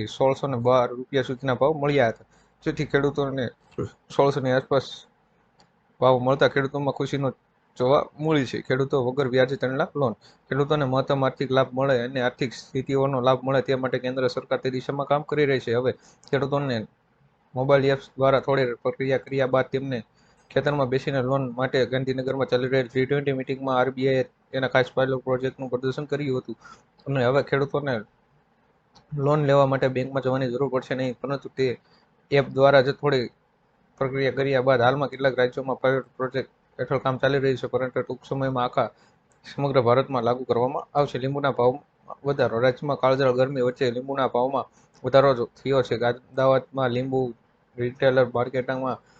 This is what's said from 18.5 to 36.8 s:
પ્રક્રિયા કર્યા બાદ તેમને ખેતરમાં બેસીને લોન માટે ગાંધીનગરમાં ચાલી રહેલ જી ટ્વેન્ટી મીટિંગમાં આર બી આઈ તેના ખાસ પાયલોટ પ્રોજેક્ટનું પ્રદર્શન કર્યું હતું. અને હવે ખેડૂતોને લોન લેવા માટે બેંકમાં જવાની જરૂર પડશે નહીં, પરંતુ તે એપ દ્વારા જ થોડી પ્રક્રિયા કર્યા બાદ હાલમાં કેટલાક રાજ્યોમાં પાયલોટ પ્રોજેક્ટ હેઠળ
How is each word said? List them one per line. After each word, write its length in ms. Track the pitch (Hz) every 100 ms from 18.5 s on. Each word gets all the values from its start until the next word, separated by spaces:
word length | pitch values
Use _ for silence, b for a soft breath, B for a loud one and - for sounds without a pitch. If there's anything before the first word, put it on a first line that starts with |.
| 135 123 117
પ્રક્રિયા 420 | 127 - 135 131
કર્યા 280 | - 135 131
બાદ 200 | 131 127
તેમને 300 | 135 135 123 - _ b b _
ખેતરમાં 380 | 139 139 147 127
બેસીને 300 | 131 147 135
લોન 240 | 127 139 131
માટે 340 | 120 131 135 120
ગાંધીનગરમાં 640 | 131 131 131 131 135 127
ચાલી 200 | 127 127
રહેલ 180 | 135 120
જી 180 | 131 131
ટ્વેન્ટી 300 | 143 143 131
મીટિંગમાં 420 | 131 135 135 127
આર 120 | 127
બી 180 | 131 135
આઈ 180 | 131 127 _ _
તેના 240 | 131 131
ખાસ 200 | 131 127
પાયલોટ 340 | - 131 131
પ્રોજેક્ટનું 460 | 127 127 131 127 131
પ્રદર્શન 360 | 123 131 127 147
કર્યું 320 | 143 147 127
હતું. 200 | - 113 B B B _ -
અને 140 | 135
હવે 200 | 120 139
ખેડૂતોને 500 | - 139 139 147 143 117 101 _ _ _ _ _ _ _ _ _ _ 147
લોન 240 | 139 151
લેવા 260 | 143 139 135
માટે 200 | 131 131
બેંકમાં 340 | 127 131 135
જવાની 260 | 127 131 131
જરૂર 200 | 120 135
પડશે 260 | 127 - 131
નહીં, 200 | 131 117
પરંતુ 320 | 127 139 -
તે 180 | - 131 113 _ b b _ -
એપ 140 | 139 135
દ્વારા 360 | 131 139 139
જ 60 | 127
થોડી 340 | 135 143 135 113 - _ _ _ _ _ -
પ્રક્રિયા 360 | 135 135 135 127
કર્યા 280 | 139 131
બાદ 160 | 131 127
હાલમાં 300 | 120 139 135
કેટલાક 260 | 131 135 123
રાજ્યોમાં 420 | 123 139 131 120
પાયલોટ 320 | 131 135 120
પ્રોજેક્ટ 380 | - 127 131 117 _ _
હેઠળ 200 | -